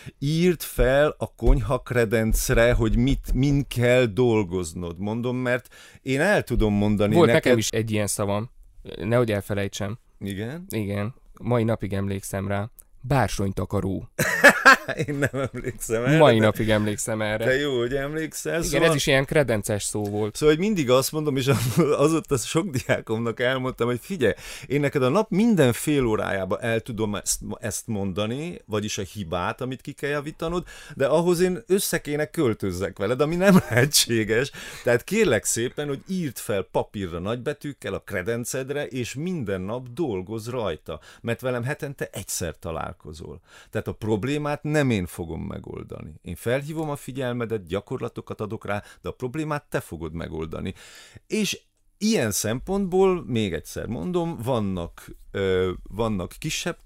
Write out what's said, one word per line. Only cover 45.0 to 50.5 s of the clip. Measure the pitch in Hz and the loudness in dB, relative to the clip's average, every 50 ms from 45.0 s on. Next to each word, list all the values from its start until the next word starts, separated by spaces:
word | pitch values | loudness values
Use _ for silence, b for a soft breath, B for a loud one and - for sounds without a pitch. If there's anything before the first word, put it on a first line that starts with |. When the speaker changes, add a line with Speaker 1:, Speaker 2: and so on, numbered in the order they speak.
| 87 | 0
Speaker 1:
fogom | - - - 87 80 80 82 | -2 -6 -8 -8 -8 -8 -8
megoldani. | 80 78 78 78 - - - 82 80 - - 76 78 78 78 - | -8 -8 -10 -10 -12 -12 -12 -12 -12 -14 -14 -14 -16 -16 -18 -16
Én | - 85 87 | -14 -14 -12
felhívom | - - 117 123 143 143 151 156 160 160 151 | -8 -4 -2 -2 -2 -4 -6 -8 -6 -6 -6
a | 143 | -6
figyelmedet, | - - - 123 135 131 123 120 123 117 107 113 107 90 | -8 -10 -10 -8 -6 -4 -4 -2 -4 -4 -4 -4 -6 -6
gyakorlatokat | 78 92 101 - - 131 120 120 117 - - - - - - | -4 -6 -6 -4 -6 -8 -8 -8 -8 -10 -10 -12 -10 -8 -8
adok | 110 98 110 98 - | -8 -8 -8 -8 -8
rá, | 98 101 104 - B B B | -6 -6 -6 -8 B B B
de | B 85 | B -10
a | |
problémát | - - 127 127 117 156 156 156 147 147 - _ | -8 -8 -8 -8 -6 -6 -6 -4 -6 -6 -6 _
te | - 143 | -6 -6
fogod | - - - 78 82 78 | -6 -8 -10 -10 -10 -8
megoldani. | 80 82 78 78 80 78 80 80 | -8 -8 -8 -8 -8 -8 -8 -8